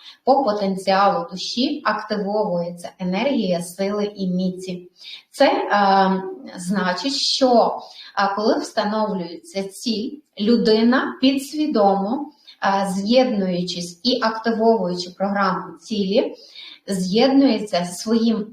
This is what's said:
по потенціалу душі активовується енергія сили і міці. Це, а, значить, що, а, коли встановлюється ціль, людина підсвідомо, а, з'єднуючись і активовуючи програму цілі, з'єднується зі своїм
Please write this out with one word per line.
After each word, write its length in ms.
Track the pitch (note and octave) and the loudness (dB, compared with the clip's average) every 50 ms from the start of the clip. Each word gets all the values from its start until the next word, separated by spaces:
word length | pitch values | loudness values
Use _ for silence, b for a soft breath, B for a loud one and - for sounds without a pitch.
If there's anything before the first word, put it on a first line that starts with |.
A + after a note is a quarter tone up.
| B B B B _ | B B B B _
по 200 | B3 C#4 D4+ C4+ | 2 4 4 2
потенціалу 840 | G#3+ G#3 G#3 G3+ G3 F#3+ F#3 - G3 F#3+ F#3+ G3+ G3 G3 G3+ G3+ - | 0 0 0 0 -2 -2 -2 0 2 4 4 4 4 2 0 -4 -6
душі 500 | F#3 F3+ - - - A#3+ C4 D#4+ D4 - - | -10 -10 -10 -6 -4 -2 -2 -2 -2 -2 -2
активовується 1080 | G#3+ G#3+ - - - G#3+ F#3+ F#3 G3 G#3 G#3+ G3+ F3 F3 F3 E3+ F3 F3 - - - - - | -2 -2 -2 -4 -6 -4 -4 -4 -2 -2 -2 -2 -2 -2 -4 -4 -6 -8 -12 -14 -16 -10 -8
енергія 600 | F#3 F3+ F#3 G3+ B3 C#4+ B3+ A3+ G#3 F3+ F3 E3+ | -4 -4 -2 0 0 0 0 0 0 0 -2 -2
сили 500 | F3 - - - G3 G3+ G#3 G#3 G#3 G#3 - | -4 -6 -6 -4 -4 -2 -2 -2 -4 -4 -4
і 120 | G3+ F#3+ | -4 -4
міці. 640 | F#3 F3+ F3+ F#3 F3+ F3+ F3+ F#3 F#3 F3+ F3+ F3 - B B B B B B B _ | -2 -2 -2 -2 -2 -4 -6 -8 -10 -10 -10 -12 -16 B B B B B B B _
Це, 380 | - - C#4 D#4+ G4 - - - | 0 2 2 4 2 0 -2 0
а, 460 | G#3 G3+ G3+ G3 G3 G3 F#3+ F#3+ F#3+ F#3 - - - - - - - | 0 2 4 4 4 4 4 4 2 0 -4 -8 -12 -12 -14 -14 -12
значить, 560 | F#3 F3 F3+ G#3 F#3+ F3+ F3+ F#3 - - C#4 C4+ | -8 -4 -4 -2 -2 -2 -2 -2 -2 -4 -4 -4
що, 640 | - - - - - C4+ B3+ A#3+ A3+ F#3+ - - B B B B B B B B | -2 -2 -2 0 2 4 4 6 4 4 2 0 B B B B B B B B
а, 200 | - G3+ G3 G3 | -2 -2 0 0
коли 240 | G#3+ G#3+ A#3 - D4 | 0 0 0 0 0
встановлюється 1040 | D4 - - A3+ G3+ G3+ G#3+ A3 G#3+ G3 F#3 F#3 E3+ E3+ E3+ - - - - G3 F#3+ | -2 -4 -4 -4 -2 -2 0 -2 -2 -2 -2 -4 -6 -8 -12 -16 -16 -10 -8 -8 -8
ціль, 480 | G3 - - - A#3+ G#3+ G3+ A#3 - - - - _ _ - | -8 -10 -8 -4 -4 -4 -4 -4 -8 -10 -12 -18 _ _ -2
людина 800 | G#3 A3 A#3+ G#3 F#3 A3 A3 A3 A3+ A#3 B3+ D4+ - - - - | 2 2 4 4 4 4 4 4 6 4 4 2 0 -2 -2 0
підсвідомо, 1120 | C4 C4+ C4+ C4+ - - D#4 D4+ D4+ - - G#3+ G3+ G3 G3 G3 F#3+ G#3 C4 D4+ D4 B B B B B B - | 2 2 2 0 -2 -4 -4 -4 -2 0 2 4 4 4 4 2 0 -2 -4 -6 -6 B B B B B B -4
а, 300 | - G3 G3 G3 F#3+ F#3 | -2 0 0 0 0 -2
з'єднуючись 1080 | F#3 G3 G3 G#3+ A#3+ C4 B3+ B3+ G#3+ G3+ F#3+ F#3 F3 F3 F3+ F3+ - F3 F3 - - - - | -4 -2 0 4 4 4 4 4 2 0 0 0 -2 -2 -2 -4 -6 -8 -8 -10 -10 -4 -2
і 160 | A#3+ - - | -2 0 0
активовуючи 880 | A3 A3+ A3+ - - A#3 G#3+ G#3 A3 A3+ A3+ G3 F#3 F3 F3+ F3+ - - | 0 -2 -2 -2 -2 -2 0 2 4 4 4 2 0 -2 -4 -6 -8 -8
програму 680 | - - F#3+ G3+ G3 G3+ G3 F#3+ F3+ F3+ F3+ - - | -6 -4 -4 -2 0 0 0 0 0 -2 -6 -10 -16
цілі, 580 | - - - A3 G3+ G3 F#3 G3+ B3+ G#4 B B B B B B B B B B B _ | -16 -10 -6 -4 -2 0 2 2 2 0 B B B B B B B B B B B _
з'єднується 1000 | - G3 F3+ F#3 F#3 G3 A3+ C4 C4 C4+ C#4 C#4 B3 A3 G#3 G#3 - F#3 F3 F3 | -6 -4 -4 -2 0 2 4 4 6 6 6 6 4 4 0 -2 -2 -2 -2 -2
зі 60 | F3+ | -4
своїм 560 | - - - A3 A3+ A3 A3+ A#3 G#3+ G3 G#3 - | -8 -6 -2 0 2 2 2 2 0 0 -4 -6